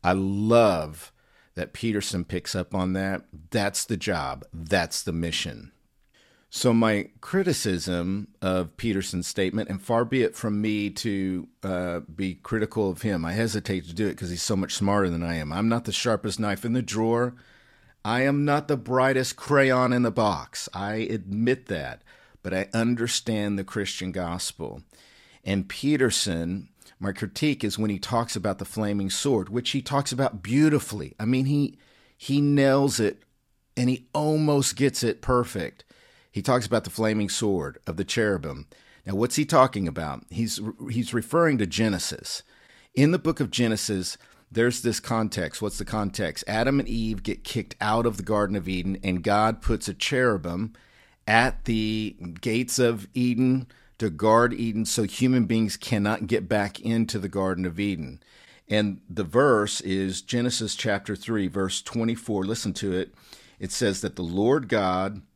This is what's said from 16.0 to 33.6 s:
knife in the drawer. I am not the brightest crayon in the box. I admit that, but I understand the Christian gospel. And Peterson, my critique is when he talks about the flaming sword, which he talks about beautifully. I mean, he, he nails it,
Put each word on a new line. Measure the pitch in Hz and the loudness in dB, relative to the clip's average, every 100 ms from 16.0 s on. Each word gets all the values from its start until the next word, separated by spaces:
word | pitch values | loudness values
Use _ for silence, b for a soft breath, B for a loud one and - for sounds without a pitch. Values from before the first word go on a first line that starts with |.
| 123 107 107 95 | 0 0 -2 -4
knife | 107 98 | -2 -2
in | 120 | -2
the | 123 | -2
drawer. | 101 101 113 117 123 123 b b b b b b | -2 0 2 2 0 -4 b b b b b b
I | 104 120 | -2 2
am | 135 143 | 2 2
not | 147 147 147 | 2 0 0
the | 139 | -2
brightest | 110 127 131 131 127 | 0 2 4 2 0
crayon | - - 147 135 127 127 | -6 2 4 6 4 4
in | 123 | 4
the | 120 | 2
box. | 117 107 82 - - - | 2 2 0 -6 -12 -10
I | 90 101 | -6 -4
admit | 107 104 110 92 101 117 127 - | -4 -2 -4 -4 0 2 2 -2
that, | 90 65 - b b b b | -4 -4 -10 b b b b
but | 90 | -4
I | 92 98 | -2 0
understand | 117 117 120 113 - - 110 104 101 | 0 2 2 0 -2 -2 -2 0 -2
the | |
Christian | 95 110 95 - 92 | -4 -6 -6 -6 -6
gospel. | 87 87 87 - - 71 58 - b b b b b | -4 -4 -4 -6 -8 -12 -12 -18 b b b b b
And | - 98 95 | -2 -2 -2
Peterson, | - 139 151 127 - - 85 82 95 - b b b | -4 0 4 4 2 0 -2 -2 -6 -8 b b b
my | 98 | -6
critique | 95 104 - 151 139 | -4 -8 -2 0 0
is | 107 - | -2 -2
when | 107 | -2
he | 98 | -2
talks | - 120 117 110 | -2 -2 -2 -2
about | 98 95 | -4 -4
the | |
flaming | 95 - 104 104 98 | -6 -4 -2 -2 -2
sword, | - 143 117 90 | -2 0 0 0
which | 113 123 | -4 -2
he | 139 | -4
talks | 139 143 139 | 0 -2 0
about | 127 135 104 | 0 -2 -2
beautifully. | 90 127 156 147 - 104 69 - | 0 4 6 4 0 -8 -10 -4
I | |
mean, | 107 131 135 | 0 2 2
he, | 147 143 - b b b b | 2 0 -4 b b b b
he | - 139 | -2 2
nails | 143 143 139 135 139 - | 4 6 6 6 4 2
it, | 107 - _ _ _ _ | 0 0 _ _ _ _